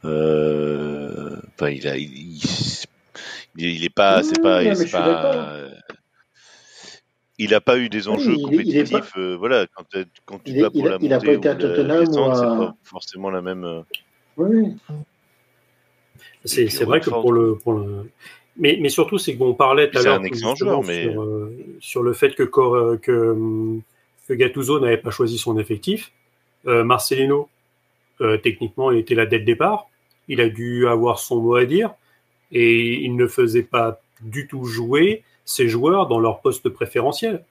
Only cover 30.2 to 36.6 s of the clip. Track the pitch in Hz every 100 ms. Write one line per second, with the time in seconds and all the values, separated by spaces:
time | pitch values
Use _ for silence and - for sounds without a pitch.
30.2 | - 123 113 104 120 120 123 113 120 -
31.2 | - 120 113 120 123 170 220 - _ _
32.2 | _ _ _ 127 117 117 117 123 131 123
33.2 | 120 - 120 117 117 123 113 113 _ _
34.2 | 110 120 135 135 123 113 117 143 180 220
35.2 | _ _ - - 120 113 143 190 160 117
36.2 | 113 101 135 -